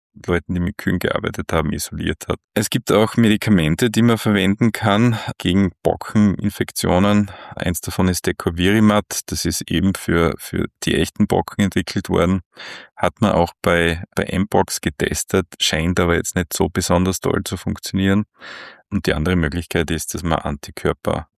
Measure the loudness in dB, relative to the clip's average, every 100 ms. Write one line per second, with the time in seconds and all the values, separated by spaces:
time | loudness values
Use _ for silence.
0 | _ -12 -2 -2 -2 -2 -2 -4 -2 -2
1 | 0 -2 -4 -6 -2 -2 0 -4 -6 -6
2 | -4 -4 -6 -8 _ -4 -2 -2 2 2
3 | 2 4 2 2 2 2 4 2 2 4
4 | 4 4 2 2 2 2 0 2 2 4
5 | 4 2 -4 -6 0 2 2 0 -2 -2
6 | -2 2 2 2 -2 -4 -6 -4 0 2
7 | 4 2 0 -4 -16 -6 -4 -4 -4 0
8 | 0 0 -2 -4 -2 0 2 6 6 4
9 | 0 -6 -6 -4 -2 -4 -2 0 0 0
10 | 0 2 2 0 -6 -4 -4 _ -2 0
11 | 0 0 0 0 0 0 0 0 -4 -4
12 | -2 0 2 0 -4 -16 -18 -18 -20 -4
13 | -4 0 2 2 0 0 0 2 2 0
14 | -4 -4 -2 -2 0 0 0 -2 -6 -2
15 | -2 -4 -2 -2 -2 -4 -2 0 0 2
16 | 2 2 0 -4 -4 -2 -2 -2 0 2
17 | 2 0 -2 -2 -4 -6 -6 -6 -4 0
18 | 2 2 0 _ -18 -18 -18 -20 _ -4
19 | -2 0 0 2 0 -2 -4 -2 -2 -4
20 | -6 -6 -2 -2 -2 -8 -10 -6 -4 -4
21 | -4 -4 -6